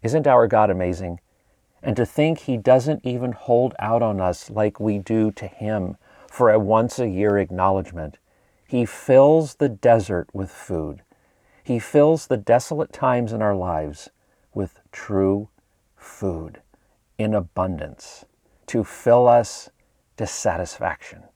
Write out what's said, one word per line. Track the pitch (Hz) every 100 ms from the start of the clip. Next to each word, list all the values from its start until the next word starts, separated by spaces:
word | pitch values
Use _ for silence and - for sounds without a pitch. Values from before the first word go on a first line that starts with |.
Isn't | 113 147 143
our | 127 117
God | 110 107
amazing? | 92 90 87 92 85 _ _ _ _ _ _
And | - 110
to | 117
think | - 151 160
he | - 123
doesn't | 104 127 127 156 127
even | 123 123
hold | 120 - 120 127 -
out | 104 117
on | 113 98
us | 92 87 -
like | 107 107 -
we | 107 104
do | 95 113 110
to | 101 101
him | - 107 107 92 - _ _ -
for | - 120
a | 107
once-a-year | 98 110 120 - 120 92 104 101
acknowledgement. | 90 90 92 95 90 87 78 - _ _ _ _ _
He | 123 117
fills | - - 131 139 160 151 -
the | 139
desert | 104 120 113 92 92 -
with | 98 95
food. | - - 87 76 - _ _ _ _ _ _
He | - 120
fills | - 151 147 160 -
the | 123
desolate | 101 123 - 151 -
times | - 131 123 117
in | 110
our | 107 98
lives | 90 80 78 73 - _ _ _ _
with | - 95 _ _
true | - - 98 95 101 104 _ _ _ _ _
food | - - 98 82 80 - _ _ _ _ _ _
in | 110
abundance | 107 87 - 92 87 76 - - - _ _ _ _ -
to | 117 104
fill | - - 120 123
us | 120 113 - - _ _ _ _ -
to | 107
satisfaction. | - - 85 87 - 90 78 - - 82